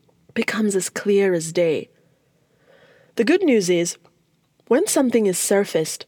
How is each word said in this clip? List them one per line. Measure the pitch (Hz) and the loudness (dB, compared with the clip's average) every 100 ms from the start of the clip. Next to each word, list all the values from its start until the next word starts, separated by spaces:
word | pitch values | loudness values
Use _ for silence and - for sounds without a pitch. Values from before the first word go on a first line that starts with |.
| _ _ _ | _ _ _
becomes | 226 226 214 214 190 | -8 -6 -2 -2 -2
as | - | -4
clear | - 202 202 196 | -6 0 2 2
as | 170 160 | 0 -2
day. | 180 165 123 - _ _ _ _ _ _ _ _ _ _ _ _ - | -2 0 -2 -6 _ _ _ _ _ _ _ _ _ _ _ _ -2
The | 226 | 2
good | 370 | 2
news | 339 226 175 | 4 2 2
is, | 175 170 - _ _ _ _ _ _ - | 0 -2 -6 _ _ _ _ _ _ 0
when | 247 415 | 0 2
something | 320 254 233 202 | 0 2 2 0
is | 180 | -2
surfaced, | - 202 202 160 160 - | 0 0 0 -2 -4 -8